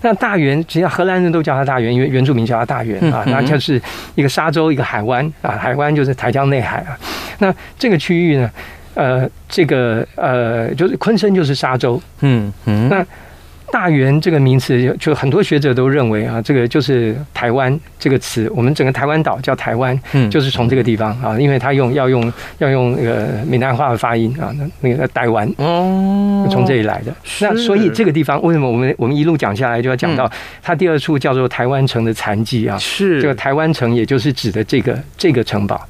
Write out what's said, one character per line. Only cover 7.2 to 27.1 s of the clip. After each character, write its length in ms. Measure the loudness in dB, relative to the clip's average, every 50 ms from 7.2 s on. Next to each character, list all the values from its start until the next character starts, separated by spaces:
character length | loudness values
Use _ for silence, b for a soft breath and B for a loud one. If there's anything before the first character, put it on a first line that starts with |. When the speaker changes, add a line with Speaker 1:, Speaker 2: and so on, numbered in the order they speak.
| B B B B
Speaker 1:
那 160 | 0 0 0 B B B B -4
这 100 | 0 2
个 80 | 2
区 320 | 0 2 0 0 2 2 2
域 80 | 2
呢， 140 | 2 0 -2 -4 B B B B B B B B
呃， 340 | -2 0 0 2 0 0 -2 -4 -12 -18 -8
这 160 | -2 0 0
个， 420 | 2 2 0 0 0 0 -2 -4 -6 -6
呃， 600 | -4 -2 0 0 0 0 0 -2 -2 -2 -4 -2
就 120 | -2 -2
是 80 | -2 0 -2
昆 180 | 0 0 0
生 180 | 2 2 2 2
就 80 | 2 2
是 120 | 0 0
沙 220 | -2 -2 -2 -2
洲。 240 | 0 0 0 -2 -2 -4 -10 -8 -2
Speaker 2:
嗯， 320 | 0 2 2 2 0 -4 -8 -6 -2
嗯。 200 | 0 0 2 2 2
Speaker 1:
那 120 | 2 0 0 B B B B B B B B B B B B -6 -4
大 180 | -2 0 2
员 300 | 2 2 4 4 2 2
这 100 | 2 2
个 80 | 2 4
名 180 | 4 4 4
词， 240 | 4 2 2 2 2
就， 140 | 2 2 0
就 180 | -2 0 -2 -2
很 140 | 0 0 0
多 140 | 2 2 2
学 160 | 2 2 0
者 160 | 2 2 2
都 140 | 2 2 2
认 200 | 2 2 2 2
为 160 | 0 0 -2
啊， 160 | -2 -4 -4
这 140 | -2 0 2
个 140 | 2 2 2
就 120 | 2 0
是 360 | 2 2 2 2 2 0 -2 -4 -6 -10 -8
台 180 | -4 -2 0
湾 260 | 0 2 2 2 0 -2 -4 -10 -18 -4
这 100 | 0 0
个 80 | 0 0
词， 300 | 0 -2 -4 -2 -2 -2 0
我 80 | 0 2
们 100 | 2 2
整 140 | 2 0
个 60 | 0 0
台 120 | 0 -2
湾 160 | 0 0 0
岛 200 | 0 0 -2 -2
叫 160 | -2 -2 -2
台 180 | -2 -2 -4 -2
湾， 240 | 0 0 0 -2 -2 -4 B B
Speaker 2:
嗯。 180 | 0 2 2
Speaker 1:
就 100 | 2 2
是 80 | 0 0
从 200 | 0 0 0 2
这 80 | 2
个 60 | 2 2
地 120 | 2 0
方 160 | 0 0 -2 -4 -4
啊， 160 | -4 -2 0 2
因 100 | 2 2
为 80 | 2 2
他 140 | 0 0 0
用， 200 | 2 2 2 2
要 160 | 2 2 2
用， 240 | 2 2 0 -2 -4 B B B B B
要 120 | 0 0
用 240 | 2 2 2 0 0
那 60 | 0 0
个 240 | 0 0 -2 -2 -2 -4 -4 -4
闽 140 | -2 0 0
南 160 | 0 0 0
话 160 | 0 0 0
的 60 | 0
发 180 | 0 0 0 0
音 160 | 0 0 0 -2 -4
啊， 140 | -6 -6 -6
那， 320 | -6 -8 -8 -8 -4 -2 0
那 60 | 0
个 120 | 0 -2 -2
台 200 | -2 -2 0 0
湾， 220 | 0 0 0 -2 -2
Speaker 2:
哦。 920 | -2 -2 0 0 0 0 0 0 0 2 2 2 2 2 2 2 2 0 0 2
Speaker 1:
从 120 | 2 2
这 100 | 2 2
里 80 | 2 0
来 200 | 0 -2 -4 -6
的。 100 | -8